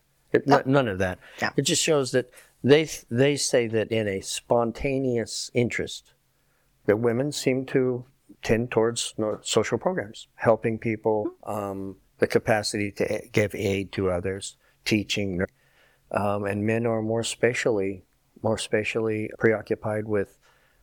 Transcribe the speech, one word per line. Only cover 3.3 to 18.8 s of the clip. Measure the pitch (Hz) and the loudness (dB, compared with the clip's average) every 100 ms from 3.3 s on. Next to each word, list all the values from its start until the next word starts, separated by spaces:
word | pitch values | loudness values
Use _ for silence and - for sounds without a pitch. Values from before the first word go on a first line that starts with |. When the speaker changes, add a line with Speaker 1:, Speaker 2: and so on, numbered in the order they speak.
| 139 | 2
Speaker 1:
say | - 131 117 | 2 2 2
that | 110 101 | 0 0
in | 110 104 | 0 0
a | 95 | -2
spontaneous | - - - 120 117 113 143 135 135 117 110 - - | -6 -6 0 2 2 -2 -2 -2 0 -2 -2 -8 -4
interest, | 120 120 - 78 - - _ _ _ _ _ _ _ - | 0 0 -2 -6 -10 -18 _ _ _ _ _ _ _ 0
that | 104 | 2
women | 120 117 147 | 2 0 -2
seem | - 139 131 131 | -2 0 0 0
to | 135 127 123 - _ - - | 0 0 -2 -8 _ -20 -8
tend | - 113 123 | 0 0 2
towards | 113 113 117 - - | 2 0 0 -6 -4
no-, | 107 104 | -4 -4
social | - 113 104 120 | 0 0 2 0
programs, | - 185 104 - - - | 0 -2 -6 -12 -20 0
helping | 120 110 117 110 | 4 4 2 -2
people, | 120 107 113 107 190 370 - | -4 -2 0 0 -2 -8 -8
Speaker 2:
Mm-hmm. | |
Speaker 1:
um, | 104 101 98 98 - _ - | -6 -6 -6 -10 -12 _ -4
the | 104 | 0
capacity | 113 - 107 104 107 101 | 2 2 0 0 -4 -4
to | - 98 | -2 -2
a-, | 107 - | -2 -2
give | 110 104 - | 0 0 0
aid | 101 98 95 | -2 -2 -2
to | - 95 | -2 -2
others, | 90 92 98 - - _ _ | -2 -4 -8 -12 -18 _ _
teaching, | - 110 98 107 101 90 95 _ _ _ _ _ - | -2 0 0 -4 -2 -2 -4 _ _ _ _ _ -6
um, | - 101 101 | -2 -2 -2
and | 101 101 107 | -2 -2 0
men | 113 117 | 0 0
are | 110 | -2
more | 110 113 | -2 -4
spatially, | 110 - 123 123 139 107 98 92 - _ _ _ | -4 -2 0 0 0 0 -2 -6 -14 _ _ _
more | 107 110 | -2 -2
spatially | - 107 | -2 -2